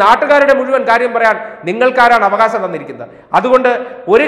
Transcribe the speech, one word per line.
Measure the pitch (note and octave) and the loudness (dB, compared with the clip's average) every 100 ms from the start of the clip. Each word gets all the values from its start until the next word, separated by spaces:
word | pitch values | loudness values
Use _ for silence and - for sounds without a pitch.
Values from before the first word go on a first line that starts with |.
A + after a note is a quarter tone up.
നാട്ടുകാരുടെ | G3+ B3 D4+ C#4+ C#4 C4 | 2 2 2 2 4 2
മുഴുവൻ | B3+ C4+ A3+ | 0 -2 0
കാര്യം | A#3 B3 A#3 | 0 -2 0
പറയാൻ | A3+ G#3+ - - D#3 | 0 -2 -6 -12 -8
നിങ്ങൾക്കാരാണ് | G#3+ B3+ B3+ A#3+ A#3 G3+ | -2 0 2 2 2 0
അവകാശം | G#3 A3+ A3 F#3 | 0 0 -2 -6
തന്നിരിക്കുന്നത്? | D#3+ C#3 A#2+ A#2 - - E3 | -8 -12 -14 -16 -20 -6 -2
അതുകൊണ്ട് | A#3+ B3+ B3+ A#3+ - - - | 2 2 2 -2 -6 -12 0
ഒരു | A3 | 2